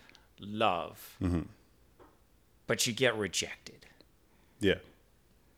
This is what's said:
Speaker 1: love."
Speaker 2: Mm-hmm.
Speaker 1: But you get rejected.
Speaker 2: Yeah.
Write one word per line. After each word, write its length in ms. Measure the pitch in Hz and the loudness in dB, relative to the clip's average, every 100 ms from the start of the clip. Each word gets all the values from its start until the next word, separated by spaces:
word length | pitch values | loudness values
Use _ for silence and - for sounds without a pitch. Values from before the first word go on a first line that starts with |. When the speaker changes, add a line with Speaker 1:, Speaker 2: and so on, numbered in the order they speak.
| - - - - | -14 -20 -20 -14
Speaker 1:
love." 800 | 101 107 107 87 80 98 - - | -8 0 2 2 -4 -12 -16 -2
Speaker 2:
Mm-hmm. 200 | 92 82 - - - _ _ - - - _ _ _ _ - | 0 0 -2 -10 -20 _ _ -20 -20 -20 _ _ _ _ -4
Speaker 1:
But 200 | 117 127 | 0 0
you 60 | |
get 240 | 107 127 110 | 2 2 2
rejected. 680 | 98 - 82 - - - - - - _ _ _ _ - | -2 -2 -6 -8 -18 -20 -20 -20 -20 _ _ _ _ 0
Speaker 2:
Yeah. 160 | 98 85 - - _ _ _ _ _ | 2 2 -2 -20 _ _ _ _ _